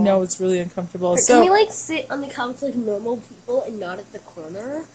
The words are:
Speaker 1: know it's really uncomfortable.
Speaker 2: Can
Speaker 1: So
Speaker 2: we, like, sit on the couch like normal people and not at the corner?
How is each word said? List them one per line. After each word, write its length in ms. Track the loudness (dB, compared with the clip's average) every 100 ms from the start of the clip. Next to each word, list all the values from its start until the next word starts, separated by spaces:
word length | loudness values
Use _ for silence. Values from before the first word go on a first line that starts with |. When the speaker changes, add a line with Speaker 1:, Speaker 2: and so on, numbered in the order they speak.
Speaker 1:
know 180 | 4 4
it's 160 | 2 -2
really 200 | 0 0
uncomfortable. 560 | -2 -6 -8 -2 0 2
Speaker 2:
Can 80 |
Speaker 1:
So 180 | 6 6
Speaker 2:
we, 80 | 8
like, 200 | 6 4
sit 380 | -2 -6 -6 -4
on 120 | -8
the 60 | -6
couch 360 | -6 -8 -6
like 100 | -6
normal 440 | -4 -4 -4 -4 -6
people 440 | -8 -16 -4 -4
and 160 | -4 -8
not 200 | -8 -10
at 120 | -12
the 60 | -18
corner? 640 | -16 -16 -14 -12 -10 -10 -10